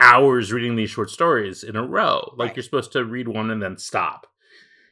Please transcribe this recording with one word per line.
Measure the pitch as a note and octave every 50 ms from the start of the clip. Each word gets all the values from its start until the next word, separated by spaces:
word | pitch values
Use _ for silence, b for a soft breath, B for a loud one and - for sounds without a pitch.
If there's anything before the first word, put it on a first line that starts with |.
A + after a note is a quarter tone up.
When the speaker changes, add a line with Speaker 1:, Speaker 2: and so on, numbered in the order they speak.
Speaker 1:
hours | B2 B2 B2 B2+ C#3 C#3 B2+ B2 A2 G2
reading | A2+ B2 A#2 A#2+ A#2
these | A2+ A2 G#2
short | - A#2+ G#2+ G2+
stories | - - E3+ E3+ D3+ A#2+ G#2 F#2+ F#2 - -
in | A#2 G#2+
a | A2 A#2+
row. | C3 - G3+ A3 - - - - - -
Like, | A#2 A#2+ A2+
Speaker 2:
Right. | -
Speaker 1:
you're | B2+
supposed | A#2+ - - C3 A#2 -
to | - C3+ B2
read | A2 A#2 B2 B2 A#2
one | G#2+ A2 A2 A2+
and | A2 G#2+
then | G2+ F#2 F#2+ -
stop. | - - - G#2 F2 D#2 - - _ _ _ _ b b b b b b b b b b